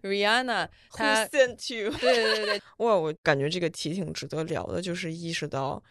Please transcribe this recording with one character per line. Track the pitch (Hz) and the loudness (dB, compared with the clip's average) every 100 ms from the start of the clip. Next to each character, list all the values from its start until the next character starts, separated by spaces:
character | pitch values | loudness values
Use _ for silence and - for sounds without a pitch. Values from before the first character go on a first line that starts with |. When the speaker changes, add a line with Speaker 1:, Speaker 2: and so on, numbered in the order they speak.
Speaker 1:
Rihanna， | 196 202 202 233 254 208 | -2 0 4 4 2 -2
Speaker 2:
Who | 160 - _ - | -2 -8 _ -2
Speaker 1:
她， | 220 220 220 | 2 2 2
Speaker 2:
sent | 294 254 - - | 4 4 2 -8
you？ | 226 208 | -4 -4
Speaker 1:
对， | 311 254 | 0 4
对， | 240 220 220 | 4 4 0
对， | |
对。 | 208 208 - - | 0 -4 -6 -2
Speaker 2:
<laughs> | |
哇， | 233 196 | 2 4
我 | 160 160 | 2 0
感 | - 143 | 2 2
觉 | 139 | 2
这 | 180 | 0
个 | 170 | -2
题 | - 147 | -4 -6
挺 | 185 160 | -4 -6
值 | 160 139 | -8 -6
得 | 151 | -6
聊 | 160 135 | -4 -4
的， | 87 170 | -4 -6
就 | 180 | -4
是 | 175 175 | -6 -6
意 | 165 165 | -8 -6
识 | 165 147 | -6 -4
到 | 135 135 - _ | -4 -4 -6 _